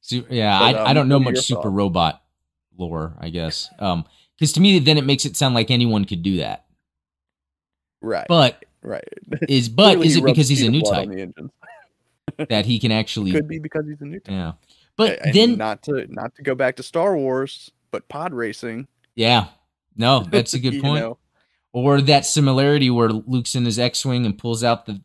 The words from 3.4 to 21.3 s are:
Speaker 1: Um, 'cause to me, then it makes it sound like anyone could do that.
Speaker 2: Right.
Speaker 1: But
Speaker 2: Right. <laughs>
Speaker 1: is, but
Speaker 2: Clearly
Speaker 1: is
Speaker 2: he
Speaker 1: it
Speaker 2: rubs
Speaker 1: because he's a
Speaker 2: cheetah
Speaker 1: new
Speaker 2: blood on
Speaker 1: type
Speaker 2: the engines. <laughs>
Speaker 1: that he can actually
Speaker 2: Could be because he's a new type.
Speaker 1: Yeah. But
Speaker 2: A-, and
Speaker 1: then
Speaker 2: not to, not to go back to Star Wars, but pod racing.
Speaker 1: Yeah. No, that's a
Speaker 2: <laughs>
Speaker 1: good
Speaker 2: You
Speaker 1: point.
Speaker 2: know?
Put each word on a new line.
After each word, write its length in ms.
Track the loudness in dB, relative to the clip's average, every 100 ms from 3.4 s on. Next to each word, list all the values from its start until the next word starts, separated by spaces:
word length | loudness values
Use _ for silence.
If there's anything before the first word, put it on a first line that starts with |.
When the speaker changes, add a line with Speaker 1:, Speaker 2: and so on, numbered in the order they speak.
| -6 -6 -10 -6
Speaker 1:
Um, 260 | -2 -2 -4 _ _ _
'cause 140 | 0
to 80 | 4
me, 180 | 6 6
then 180 | 4 2
it 80 |
makes 220 | 2 -2 -2
it 100 | -2
sound 180 | 0
like 160 | 0 2
anyone 360 | 2 2 0 -2
could 160 | -2
do 160 | -2 -2
that. 260 | -4 -8 _ _ _ _ _ _ _ _ _ _ _ _ _ _
Speaker 2:
Right. 260 | -6 -6 2
Speaker 1:
But 360 | 4 4 2 -20 _
Speaker 2:
Right. 220 | -10 -10 -10 -20 -12
<laughs> 220 | -8 0
Speaker 1:
is, 200 | 0 0
but 200 | 2 4
Speaker 2:
Clearly 180 | 6 4
Speaker 1:
is 80 |
Speaker 2:
he 60 | 4
Speaker 1:
it 40 |
Speaker 2:
rubs 80 | 4 4
Speaker 1:
because 120 | 4
he's 120 | 2
a 20 |
Speaker 2:
cheetah 60 | 2
Speaker 1:
new 80 | 2
Speaker 2:
blood 120 | 0 0
on 60 | -4
Speaker 1:
type 60 | -8
Speaker 2:
the 60 |
engines. 280 | -12 -14 -18 _ -20 -20 _ _
<laughs> 500 | _ _ -16 -10 -4
Speaker 1:
that 160 | -2 0
he 120 | 0
can 140 | 2
actually 400 | 0 -2 -4 -2
Speaker 2:
Could 140 | -2 -2
be 100 | -8
because 280 | -8 -8 -8
he's 140 | -10
a 60 | -14
new 140 | -16
type. 120 | -10
Speaker 1:
Yeah. 200 | -8 -6 -10 _ _ _ 0
But 140 | 0 0
Speaker 2:
A-, 60 | 2
and 80 |
Speaker 1:
then 240 | 4 4 2
Speaker 2:
not 240 | -2 -6
to, 240 | -6 -6 -6
not 260 | -10 -12 _
to 60 |
go 120 | -6
back 220 | -2 -2 -2
to 60 |
Star 320 | -8 -2 0 0
Wars, 540 | -2 -2 -4 -10 -20 _ _
but 180 | -12 -10
pod 240 | -12 -10
racing. 560 | -6 -8 -8 -10 -10 -14 _ _
Speaker 1:
Yeah. 340 | -2 2 2 0 _ _ _ _ -2
No, 240 | 2 2
that's 340 | 2 0 0
a 40 | -4
Speaker 2:
<laughs> 20 |
Speaker 1:
good 140 | -4
Speaker 2:
You 60 | -2
Speaker 1:
point. 200 | -2 -2
Speaker 2:
know? 160 | -4 -10 _